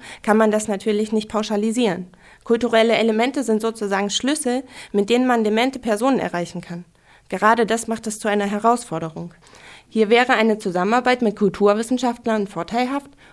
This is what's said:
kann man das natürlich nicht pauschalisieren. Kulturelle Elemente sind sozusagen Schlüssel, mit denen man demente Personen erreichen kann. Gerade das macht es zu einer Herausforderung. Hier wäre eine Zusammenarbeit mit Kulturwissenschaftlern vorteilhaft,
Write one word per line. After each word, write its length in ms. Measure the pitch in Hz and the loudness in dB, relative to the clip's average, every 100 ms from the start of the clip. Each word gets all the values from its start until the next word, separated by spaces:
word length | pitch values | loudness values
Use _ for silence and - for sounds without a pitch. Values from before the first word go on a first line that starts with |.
| - - | -12 -6
kann 120 | - 214 | 2 4
man 140 | 220 | 4
das 160 | 214 214 | 2 -2
natürlich 460 | 196 220 208 214 | -4 -2 -2 0
nicht 160 | 220 214 | -2 -2
pauschalisieren. 800 | 214 214 208 220 220 233 175 180 - - - | -4 -2 -2 -2 0 0 0 -8 -18 -20 -10
Kulturelle 520 | - 233 233 226 226 | -2 0 2 4 4
Elemente 500 | 214 226 220 247 285 | 4 2 2 0 0
sind 180 | 220 220 | 0 0
sozusagen 480 | 226 226 202 196 202 | -2 -4 -4 -2 -2
Schlüssel, 540 | - 254 302 247 254 269 - - | -2 -2 -2 -2 -4 -6 -16 -4
mit 180 | 202 202 | -2 2
denen 200 | 240 254 | 2 2
man 160 | 233 | 2
demente 340 | 208 220 254 262 | 2 2 0 -2
Personen 400 | 240 208 254 254 | -4 0 2 0
erreichen 440 | 180 175 175 180 | 0 -4 -6 -8
kann. 220 | - 175 - _ _ _ - | -12 -14 -16 _ _ _ -10
Gerade 360 | 190 214 233 | 0 4 4
das 220 | 226 226 226 | 2 -2 -4
macht 220 | 226 226 | -6 -8
es 100 | 214 | -6
zu 80 | 214 | -2
einer 200 | 208 202 | 0 0
Herausforderung. 880 | 208 226 240 - 160 160 160 175 - _ - - - _ | 0 2 0 -2 -8 -8 -10 -14 -16 _ -20 -20 -20 _
Hier 220 | 220 208 | 0 4
wäre 220 | 233 247 | 4 4
eine 260 | 226 226 214 | 2 2 0
Zusammenarbeit 640 | 196 175 185 240 247 247 | -2 -2 2 2 2 0
mit 140 | 226 208 | 0 0
Kulturwissenschaftlern 1120 | 202 - 202 208 233 254 247 233 240 220 196 | 0 2 2 2 0 -2 -2 -4 -2 -2 -2
vorteilhaft, 640 | 170 170 233 254 277 - - - | -6 -4 -2 -2 -4 -8 -18 -20